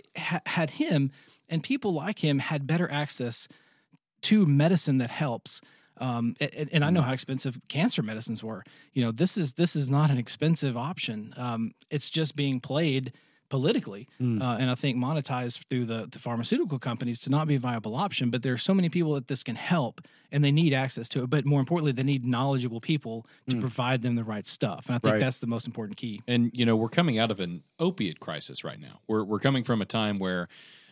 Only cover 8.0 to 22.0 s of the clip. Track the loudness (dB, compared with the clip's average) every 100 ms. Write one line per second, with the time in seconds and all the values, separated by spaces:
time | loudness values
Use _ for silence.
8 | -4 -6 -6 -8 -8 -10 -14 -20 _ 0
9 | 0 2 0 0 -2 0 0 0 2 4
10 | 4 2 -2 -2 0 2 0 -4 -6 -6
11 | -6 -6 -10 -8 -6 -4 -4 -8 -8 -6
12 | -2 -2 -2 0 -2 -2 -2 0 2 0
13 | -2 -10 _ _ -6 0 2 2 -2 -10
14 | -14 -4 0 0 0 0 0 0 0 0
15 | 0 -2 -2 -4 -4 -6 -4 -2 -2 -4
16 | -8 -10 -6 -4 0 0 0 -4 -4 -4
17 | -4 -4 0 2 2 2 0 -4 -4 -2
18 | -2 0 0 0 0 0 2 4 4 2
19 | 2 0 -2 -6 -6 -6 0 0 0 -6
20 | -18 _ _ 2 4 6 6 4 0 -4
21 | -6 -4 0 2 4 4 4 2 2 2